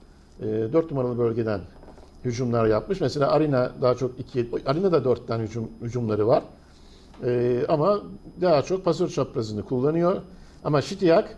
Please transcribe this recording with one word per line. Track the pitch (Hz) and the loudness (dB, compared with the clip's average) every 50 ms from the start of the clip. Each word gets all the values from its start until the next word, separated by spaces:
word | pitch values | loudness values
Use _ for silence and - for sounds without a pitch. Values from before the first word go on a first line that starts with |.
| - - - - - - - - | -20 -20 -20 -20 -20 -20 -14 -8
e, | - | -6
dört | 107 107 110 113 113 147 165 165 - | -4 -2 -2 -2 2 2 2 0 2
numaralı | 139 135 123 123 120 | -2 -2 -2 -2 0
bölgeden | 120 120 117 107 120 110 110 104 95 87 - - - - - - - - - - - - | 0 0 0 0 0 0 -2 -2 -4 -6 -10 -18 -20 -20 -20 -20 -20 -20 -20 -20 -8 -6
hücumlar | 127 113 123 131 120 117 117 110 | -6 -4 -2 -2 0 2 2 4
yapmış. | 110 107 107 - - - - | 4 4 2 0 -2 -4 -2
Mesela | 156 123 - 147 139 143 | -2 -2 2 2 2 4
Arina | 151 156 156 147 135 123 123 - - 147 | 4 4 4 4 2 2 0 0 -2 0
daha | 135 123 123 | 0 0 2
çok | 123 135 123 - - | 2 -2 -6 -4 -8
iki, | 127 - - 123 117 117 - - - | -12 -6 -4 -4 -2 -2 -4 -6 -2
Arina | 135 139 170 196 190 | -2 -2 0 2 2
da | 165 139 123 | 2 2 2
dörtten | 127 113 - - - 113 113 | 2 0 0 -2 -4 -4 -4
hücum, | 110 104 - 117 110 110 - - | -4 -4 -6 -6 -8 -8 -10 -10
hücumları | 117 113 120 123 117 107 107 101 104 | -10 -6 -4 -4 -2 0 0 2 4
var. | 117 143 196 - - - - - - - - - - - - - - - - 127 | 4 4 2 2 -4 -18 -20 -20 -20 -20 -20 -20 -20 -20 -20 -20 -20 -16 -6 -2
E, | 123 123 123 120 123 123 120 143 - | -2 0 0 0 0 0 0 0 0
ama | 170 147 151 196 208 208 - - 190 - - - - 175 | 0 2 2 2 0 0 -4 -10 -16 -18 -18 -18 -8 -2
daha | 175 180 156 143 | 2 4 4 4
çok | 170 - 185 185 - | 2 0 -4 -2 0
pasör | 175 160 170 180 180 | -2 0 0 -2 -2
çaprazını | - 147 127 - - 127 110 107 107 104 101 | 0 -2 -4 -2 -2 -6 -6 -4 -6 -8 -4
kullanıyor. | - 131 123 131 151 160 170 170 175 202 196 - - - - - - - - - | -2 -2 0 0 2 2 2 2 2 0 0 -4 -12 -18 -20 -20 -20 -20 -8 -4
Ama | 147 151 139 | 0 0 0
Ştiyak | - - 196 - 196 165 165 208 220 - - | 0 -2 -4 2 4 6 6 6 4 0 -10